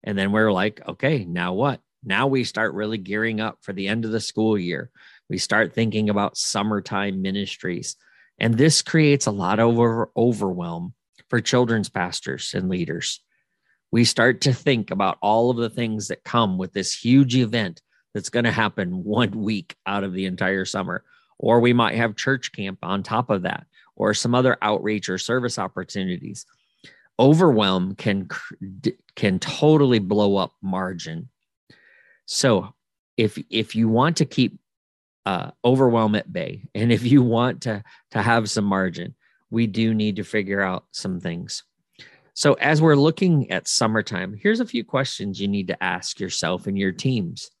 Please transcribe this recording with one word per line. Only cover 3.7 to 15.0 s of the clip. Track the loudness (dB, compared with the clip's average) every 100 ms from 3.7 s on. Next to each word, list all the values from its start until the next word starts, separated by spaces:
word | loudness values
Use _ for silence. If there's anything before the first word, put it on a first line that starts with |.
the | -8 -4
end | -4 -2
of |
the | -4
school | -4 -2 0 0
year. | -2 -6 -8 _ -20 -20 _
We | -8
start | 0 0 0
thinking | 0 0 0 0
about | 0 -2 -4
summertime | -4 -2 -2 -2 -4 -4 -4 -4
ministries. | -4 -4 -6 -8 -8 -8 -10 -14 _ _ _ _
And | 0
this | 4 4 4
creates | 2 4 6 4 2
a |
lot | -2 0 2
of | 4
over-, | 4 2 2 -4 0
overwhelm | 0 2 -2 -4 -6 -8 -10 -14 _ _ _
for | -4
children's | 2 2 2 0 -2
pastors | -4 -6 -6 -8 -8 -6
and | -4 -2
leaders. | -2 -4 -6 -6 -10 _ _ _ _ _ _ _
We | 2
start | 2 4 4 4
to | 0
think | 0 2 0 0
about | -2